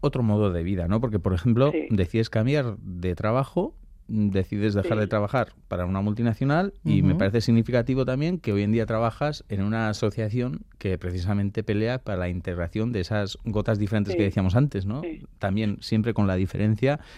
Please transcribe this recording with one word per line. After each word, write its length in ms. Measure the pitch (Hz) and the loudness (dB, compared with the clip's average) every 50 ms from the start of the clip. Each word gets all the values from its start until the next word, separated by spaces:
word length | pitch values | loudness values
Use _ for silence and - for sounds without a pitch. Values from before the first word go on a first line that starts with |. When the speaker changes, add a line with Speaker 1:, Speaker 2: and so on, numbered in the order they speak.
Speaker 1:
otro 240 | - 139 - 131 120 | -4 -2 0 0 2
modo 260 | 110 104 107 107 101 | 2 4 4 2 2
de 120 | 87 85 82 | 2 0 -2
vida, 240 | 90 101 90 85 85 | -2 -2 -2 0 0
¿no? 120 | 101 117 | 0 0
Porque, 200 | 131 120 107 101 | 0 0 -2 0
por 140 | - 98 92 | 0 0 0
ejemplo, 360 | 87 - 123 113 117 135 147 | 2 2 2 4 4 4 2
Speaker 2:
Sí. 160 | 151 160 151 - | 2 0 -2 0
Speaker 1:
decides 400 | 110 98 92 - - 113 113 - | 0 0 0 2 2 0 0 0
cambiar 460 | - 113 110 127 143 151 135 120 101 - | 0 0 0 2 2 0 0 -2 -4 -8
de 360 | - 98 90 90 87 90 87 | -10 -10 -8 -4 -4 -4 -2
trabajo, 600 | - - 107 113 131 139 - - 175 190 302 - - - - - - - - | -2 -2 0 0 0 0 -2 -2 -2 -2 -2 -4 -12 -20 -20 -20 -20 -10 -4
decides 680 | 110 107 104 101 95 98 95 - - 104 104 110 101 | 0 2 2 2 2 2 0 0 -2 0 0 2 2
dejar 200 | 101 92 - 117 | 2 2 2 2
Speaker 2:
Sí. 40 | 107 107 | 0 0
Speaker 1:
de 40 | |
trabajar 440 | 98 - 107 104 101 - 131 113 - - - - - | 0 0 0 -2 0 0 0 -2 -2 -6 -18 -10 -8
para 180 | 98 90 90 | -4 -4 -2
una 140 | 87 95 95 | -2 -2 0
multinacional 720 | 101 104 104 113 117 120 113 - 127 139 143 165 190 202 - - - | 0 0 0 0 0 0 0 0 0 2 2 2 0 -2 -4 -6 0
y 180 | 160 104 98 95 | 2 4 4 4
me 80 | 95 | 4
Speaker 3:
Ujú. 80 | 90 - | 4 4
Speaker 1:
parece 240 | 98 95 104 117 107 | 2 2 2 2 2
significativo 600 | - 117 113 110 - 123 123 117 123 131 135 131 | 4 4 4 4 4 2 0 2 2 0 0 0
también 360 | 123 127 135 151 165 180 170 | 0 0 0 0 -2 -2 -2
que 120 | - - 104 | -2 0 0
hoy 100 | 101 101 | 2 2
en 80 | 104 110 | 2 2
día 140 | 113 110 | 2 2
trabajas 580 | 110 117 110 117 117 - - 147 151 151 - - - | 0 0 0 0 0 0 -2 -4 -4 -4 -6 -8 -6
en 140 | 107 95 98 | -4 -2 -2
una 260 | 101 110 113 113 107 | 0 0 0 0 0
asociación 720 | 104 - - 107 98 - 110 107 104 123 120 127 147 - - - - - | -2 0 -2 -2 0 0 -4 -2 -2 -2 -2 -2 -4 -8 -12 -14 -16 -6
que 180 | - 101 92 85 | -4 -2 -2 -2
precisamente 640 | - 90 90 90 87 95 101 101 101 98 98 - 104 | -4 -4 -4 -2 -2 0 0 0 0 0 -2 -4 -2
pelea 360 | - 107 104 110 113 123 127 | -2 0 0 0 0 -2 -4
para 180 | - - 101 90 | -4 -4 -4 -2
la 100 | 90 90 | -2 -2
integración 600 | 90 90 90 95 87 87 87 85 - 107 110 120 | -4 -4 -4 -6 -4 -4 -4 -4 -2 -2 -2 -2
de 80 | 120 98 90 | -2 -2 -2
esas 360 | - 110 107 101 95 - - - | -2 -2 -2 -2 -4 -6 -8 -6
gotas 340 | 117 104 107 104 - 113 101 | -4 -2 -2 0 0 0 0
diferentes 360 | 107 98 113 107 101 98 185 | 0 0 2 0 0 0 2
que 60 | 170 107 | 2 2
Speaker 2:
Sí. 20 | |
Speaker 1:
decíamos 320 | 98 - - 95 92 87 | 2 2 2 2 2 4
antes, 280 | 120 143 143 - 101 90 | 4 2 2 0 -2 -4
¿no? 180 | 98 107 139 175 | -4 -4 -6 -6
Speaker 2:
Sí. 200 | 339 311 - - - - - | -8 -10 -12 -14 -18 -12 -6
Speaker 1:
También 380 | - 98 95 107 110 104 101 - | -4 -2 0 0 0 -2 -4 -4
siempre 320 | - - 113 110 107 120 104 | -4 -2 0 0 0 0 0
con 140 | - 104 | 2 2
la 80 | 98 95 | 2 2
diferencia, 640 | 92 95 92 - - 101 107 110 101 - 131 143 147 - - - | 2 0 -2 0 0 0 2 2 2 2 0 0 0 -6 -14 -20